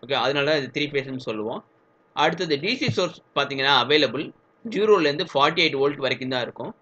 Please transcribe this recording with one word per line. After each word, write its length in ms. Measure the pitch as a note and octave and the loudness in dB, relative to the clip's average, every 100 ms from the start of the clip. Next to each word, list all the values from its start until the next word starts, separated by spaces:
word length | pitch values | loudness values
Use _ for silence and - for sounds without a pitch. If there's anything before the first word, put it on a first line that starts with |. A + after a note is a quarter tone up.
ஓகே, 100 | A#2+ | -2
அதனால 460 | C3+ A#2+ C#3+ C#3+ D#3 | 0 0 0 2 0
இது 120 | C3 | 0
three 140 | C#3+ D3 | -4 -2
ஃபேஸ்ன்னு 320 | C#3+ C3 C3 | -4 -4 -8
சொல்லுவோம். 460 | B2+ G#2+ G#2+ D#3+ _ _ _ _ _ - | -6 -6 -6 -8 _ _ _ _ _ 0
அடுத்தது 420 | D3+ E3+ F3+ C#3+ | 0 0 -2 -2
டி 160 | F3 C4 | -2 -2
சி 140 | C4+ | -2
சோர்ஸ் 300 | - F3+ - _ | 0 -2 -4 _
பாத்தீங்கன்னா 400 | - C3+ C#3 C3+ C#3 | -4 -4 -2 2 2
available 460 | A#2+ D3+ C3+ B2 E3+ - _ _ | 4 4 2 -2 -8 -12 _ _
ஜீரோல 360 | A#3 G3+ G#3+ G3+ | -8 -2 4 6
இருந்து 240 | D3+ D3 | 4 0
ஃபார்ட்டி 380 | F3+ C#3 C#3+ E3 | -2 2 2 4
எயிட் 140 | D#3+ C#3 | 0 2
volt 200 | C#3+ C#3+ | 0 0
வரைக்கும் 320 | C3+ B2+ C3 | -2 -2 -4
தான் 140 | C3 | -4
இருக்கும். 300 | A#2 - C3 - | -4 -8 -12 -12